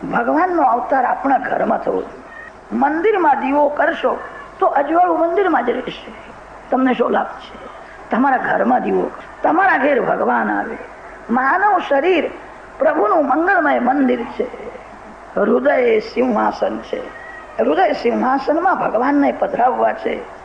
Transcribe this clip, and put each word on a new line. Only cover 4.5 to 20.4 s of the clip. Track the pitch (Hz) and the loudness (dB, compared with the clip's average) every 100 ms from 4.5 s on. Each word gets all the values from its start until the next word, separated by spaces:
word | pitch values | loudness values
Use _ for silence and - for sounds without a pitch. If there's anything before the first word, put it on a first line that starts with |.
| - | 0
તો | 370 | 2
અજવાળું | - 285 330 359 320 | 2 2 4 4 4
મંદિરમાં | 339 359 370 294 247 | 2 2 2 2 0
જ | |
રહેશે. | 247 - - - - - - - - - | -2 -4 -12 -16 -18 -18 -20 -20 -20 -4
તમને | 254 262 | 0 2
શું | 240 240 | 2 0
લાભ | - - | 0 -2
છે? | - - - - - - - - | -8 -16 -18 -18 -18 -20 -20 -6
તમારા | 214 277 339 | 0 2 2
ઘરમાં | - - 226 220 | 0 0 2 2
દીવો | 202 190 | 2 0
કરો, | - - - - | -2 -6 -18 -4
તમારા | - 311 381 320 | 0 2 4 4
ઘેર | 262 269 | 2 2
ભગવાન | 185 - 214 240 214 | 2 0 0 0 0
આવે. | 202 208 - - - - - - | -2 -4 -8 -14 -18 -18 -20 -2
માનવ | 240 269 349 403 381 - | 0 2 2 2 2 2
શરીર | 277 320 359 - - - - - - | 2 4 2 0 -6 -18 -20 -20 0
પ્રભુનું | 285 294 415 370 269 | 0 2 2 2 2
મંગળમય | 277 349 392 302 254 | 2 2 2 2 2
મંદિર | 240 277 262 247 | 2 2 2 0
છે. | 233 - 480 - - - - - - - - - | -4 -6 -6 -6 -14 -16 -18 -20 -20 -20 -10 -2
હૃદય | 202 240 262 277 247 220 | 2 2 2 2 4 2
સિંહાસન | 214 - 254 214 214 - 196 220 | 0 -2 0 2 0 0 -4 -4
છે. | - - - - - - - - | -8 -8 -8 -14 -16 -16 -16 -2
હૃદય | 233 311 359 | 0 2 2
સિંહાસનમાં | 285 240 220 240 269 - 302 370 320 | 2 -2 0 0 0 0 2 2 0
ભગવાનને | 247 214 262 285 277 | 0 0 2 2 2
પધરાવવા | - 190 - 240 226 226 | 0 -2 2 2 2 0
છે. | - - 220 - - | 0 -4 -6 -8 -16